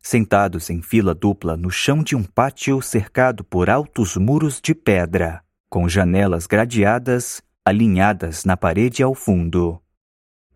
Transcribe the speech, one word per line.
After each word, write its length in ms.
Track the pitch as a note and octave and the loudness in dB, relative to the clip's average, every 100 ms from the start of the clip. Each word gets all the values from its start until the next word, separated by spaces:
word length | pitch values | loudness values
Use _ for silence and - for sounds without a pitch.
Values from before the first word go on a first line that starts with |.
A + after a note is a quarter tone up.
sentados 720 | - A#2+ G#2+ G2+ G2 F2 - | -2 -2 2 2 2 -4 -8
em 100 | E2+ | -8
fila 320 | - A2 F#2+ | 0 0 2
dupla 420 | E2 G2+ G2 E2+ E2 | 0 0 -2 -4 -4
no 140 | F2+ | -4
chão 320 | F2+ - D3 | -4 0 0
de 140 | D#3 C3+ | 0 -2
um 80 | |
pátio 580 | G2 - C3+ - - C3+ | -2 0 -2 -2 -2 -2
cercado 640 | - A2+ G2 - B2+ G#2+ | 0 -4 -2 0 0 0
por 260 | G2 F2+ F2+ | -4 0 2
altos 480 | B2 D3 - G2+ F#2+ | 2 0 -2 -2 0
muros 420 | G2+ D3+ D#3 - | 2 2 0 -4
de 140 | - | -4
pedra, 720 | D#3 - F#2+ E2+ F2+ E2 E2 _ _ - | -2 2 2 2 -2 -2 -6 _ _ -6
com 180 | - F2 | -2 0
janelas 600 | F#2 F2+ F#2+ G2+ F2 - | 2 2 2 2 0 0
gradeadas, 960 | G#2 A#2+ A#2+ G2+ A#2 B2 B2 A#2+ - _ _ | 0 0 2 2 2 0 -2 -4 -12 _ _
alinhadas 800 | - G2+ A2+ F#2 G2+ G2 E2+ D2+ | 0 2 2 4 2 0 -6 -4
na 140 | F#2+ F2+ | -2 0
parede 460 | F2+ F2 B2 A#2+ | 0 2 0 0
ao 100 | C3 | -2
fundo. 680 | C3+ - F2+ E2+ F2 E2+ E2+ _ _ _ _ _ _ _ | 0 0 0 0 0 -2 -4 _ _ _ _ _ _ _